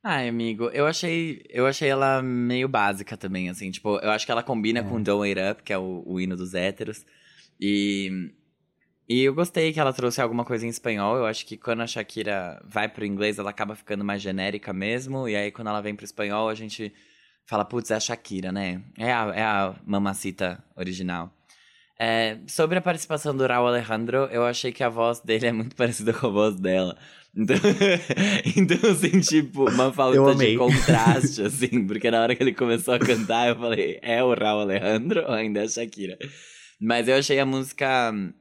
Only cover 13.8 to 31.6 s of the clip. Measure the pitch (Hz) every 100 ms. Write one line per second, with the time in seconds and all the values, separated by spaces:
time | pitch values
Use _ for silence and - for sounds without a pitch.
13.8 | - 101 101 101 98 95 95 104 - 95
14.8 | 101 120 131 135 123 104 104 - 110 104
15.8 | 104 104 101 - 104 104 110 110 110 107
16.8 | 107 _ _ _ _ _ _ 107 104 123
17.8 | 107 107 - 117 - 95 92 95 95 90
18.8 | - - 117 120 107 95 110 101 95 95
19.8 | - 101 101 98 98 90 92 90 _ -
20.8 | 92 92 90 87 87 _ _ _ _ _
21.8 | _ _ 117 113 113 110 - - 160 180
22.8 | 175 165 - 151 151 135 131 123 123 123
23.8 | 110 110 117 131 135 117 120 123 127 120
24.8 | 123 117 117 120 - 110 120 113 117 -
25.8 | 120 120 107 113 123 101 107 95 95 92
26.8 | 90 - - - _ 98 107 156 208 196
27.8 | 196 175 - - 202 196 - - 190 175
28.8 | 220 170 180 190 156 156 139 139 135 123
29.8 | 131 131 131 135 135 135 120 117 123 139
30.8 | - 156 113 131 131 - 101 127